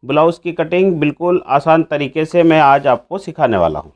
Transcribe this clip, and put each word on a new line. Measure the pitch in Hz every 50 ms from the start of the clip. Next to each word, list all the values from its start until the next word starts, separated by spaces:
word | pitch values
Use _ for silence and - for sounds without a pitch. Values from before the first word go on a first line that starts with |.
| -
ब्लाउज | 123 139 151 160 170 170
की | - _ 180 165
कटिंग | - 160 156 175 180 190 190 175
बिल्कुल | 156 151 151 147 _ 170 175 180 180 -
आसान | - 131 143 - 165 160 165 160
तरीके | - 156 147 147 131 - 160 156
से | 156 - 175 165
मैं | 165 160 160
आज | 151 139 139 143 139
आपको | 143 123 117 - _ 170 190
सिखाने | - - - - 123 123 110
वाला | 95 85 80 76 73
हूँ। | 73 76 _